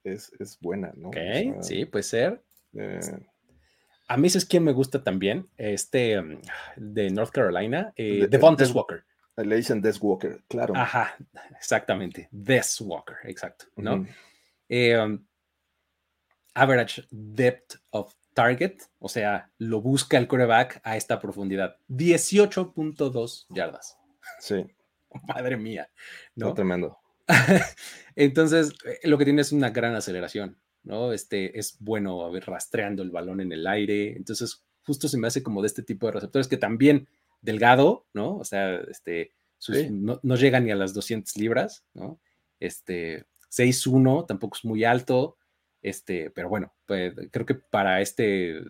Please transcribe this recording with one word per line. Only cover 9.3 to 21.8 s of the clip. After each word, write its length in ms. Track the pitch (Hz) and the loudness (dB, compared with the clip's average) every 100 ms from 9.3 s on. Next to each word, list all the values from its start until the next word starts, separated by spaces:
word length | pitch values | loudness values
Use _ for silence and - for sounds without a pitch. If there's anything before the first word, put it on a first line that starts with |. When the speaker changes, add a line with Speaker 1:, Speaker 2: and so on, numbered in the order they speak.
| - | -6
Speaker 1:
le 180 | 104 | 0
dicen 260 | 113 117 110 | 0 0 0
Des 220 | 107 101 | 0 0
Walker, 400 | 104 95 - - - | 0 0 -2 -8 -8
claro. 260 | 117 120 117 | -4 -2 0
Speaker 2:
Ajá, 400 | 120 123 113 - - - - - | 0 -2 -4 -6 -20 -20 -20 -14
exactamente. 720 | - 113 - 98 92 87 85 | -2 -2 0 -4 -4 -12 -16
Des 480 | 101 101 127 - - | -12 0 2 2 -6
Walker, 380 | 104 78 - - - | -6 -10 -10 -16 -16
exacto, 400 | - - _ - - | -12 -14 _ -20 -8
¿no? 180 | 104 - | -2 -2
Speaker 1:
Ujú. 80 | 95 - - _ _ _ - | -2 -12 -20 _ _ _ -4
Speaker 2:
Eh, 280 | 123 120 117 | 2 4 4
um, 260 | 107 104 _ _ _ _ _ _ _ _ _ _ _ _ _ | 2 -4 _ _ _ _ _ _ _ _ _ _ _ _ _
average 500 | - 135 127 117 - - | 4 6 6 2 -4 -14
depth 640 | 110 107 107 123 127 - - _ | -18 -12 2 2 2 -12 -20 _
of 220 | 107 101 _ _ | -8 -8 _ _
target, 440 | - 120 127 185 - - _ | 2 2 4 -2 -4 -20 _
o 100 | - | -8
sea, 440 | 120 104 101 - - | -4 -2 -2 -6 -10
lo 220 | 113 110 | -4 -2
busca 380 | 120 135 - 143 | 0 0 4 2
el 80 | 120 | 4
quarterback 540 | 131 120 113 127 - | 2 6 6 4 -4
a 140 | 113 110 | -6 -6
esta 240 | - 113 | -4 -4
profundidad. 560 | 101 98 98 95 92 - | -4 -8 -4 -2 -4 -6